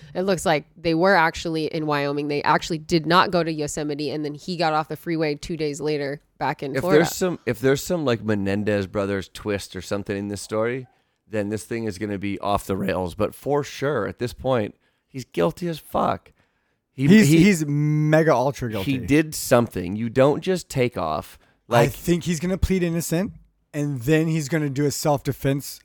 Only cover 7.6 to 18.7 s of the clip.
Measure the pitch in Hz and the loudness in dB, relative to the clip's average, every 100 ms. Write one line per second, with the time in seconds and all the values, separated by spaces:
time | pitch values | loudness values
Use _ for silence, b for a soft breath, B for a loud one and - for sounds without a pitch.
7.6 | 135 139 - 175 139 113 107 104 98 104 | 2 2 0 -2 0 0 0 0 0 0
8.6 | 104 101 95 104 98 98 - - 104 101 | 0 -2 -2 -4 -2 -4 -6 -10 -6 -6
9.6 | - 92 - 101 101 98 101 101 - 107 | -6 -12 -6 -6 -4 -6 -6 -8 -6 -2
10.6 | 117 131 127 _ _ _ _ 107 101 107 | -2 -4 -10 _ _ _ _ -4 -4 -6
11.6 | - 117 110 95 107 101 101 98 101 98 | -6 -6 -4 -6 -6 -4 -4 -4 -2 -2
12.6 | - 95 98 87 90 87 104 - 135 143 | -2 -4 -2 -2 -4 -4 -6 -6 -4 -2
13.6 | 135 - 135 131 95 - 120 - 131 123 | -4 -6 -4 -2 -4 -6 -8 -6 -2 -2
14.6 | 101 - _ _ _ 135 - 170 170 - | -2 -8 _ _ _ -14 -8 -2 -2 -2
15.6 | 175 151 - - - 98 - _ _ _ | -8 -8 -6 -2 0 -2 -8 _ _ _
16.6 | _ _ _ - 143 214 143 165 196 170 | _ _ _ 0 8 8 8 8 6 4
17.6 | 147 147 151 151 151 156 160 123 139 - | 0 0 2 2 4 4 4 4 2 -2
18.6 | 120 | -4